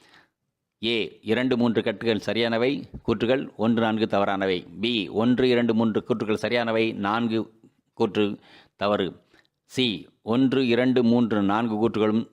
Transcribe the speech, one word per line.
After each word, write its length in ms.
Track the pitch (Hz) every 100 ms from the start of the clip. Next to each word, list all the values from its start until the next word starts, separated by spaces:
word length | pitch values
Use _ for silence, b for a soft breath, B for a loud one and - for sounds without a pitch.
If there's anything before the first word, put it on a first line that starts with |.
| b b b _ _ _ _ _
ஏ, 340 | 110 117 90 -
இரண்டு, 340 | 104 110 127 123
மூன்று 260 | 120 110
கட்டுகள் 520 | 113 101 117 107 -
சரியானவை, 480 | 104 117 113 127 143 - - -
கூற்றுகள் 480 | 113 117 135 147 -
ஒன்று, 260 | 110 113
நான்கு 240 | 113 107 110
தவறானவை. 600 | 98 101 98 95 90 - 85
பி, 280 | 113 117 85
ஒன்று, 400 | 98 117 123 127
இரண்டு, 260 | 120 117
மூன்று 300 | 110 113 104 -
கூற்றுகள் 300 | 113 107 104
சரியானவை, 540 | 107 120 113 113 113
நான்கு 580 | 101 98 113 117 110 - _ - _ _
கூற்று 440 | - 113 104 104 - B B B -
தவறு. 440 | 101 104 90 - b b b _
சி, 440 | _ - 123 92 - _
ஒன்று, 440 | 107 117 135 127 127
இரண்டு, 380 | 117 127 127
மூன்று, 380 | 117 120 117 107
நான்கு 460 | 98 104 117 107 113
கூற்றுகளும் 400 | 104 107 110 113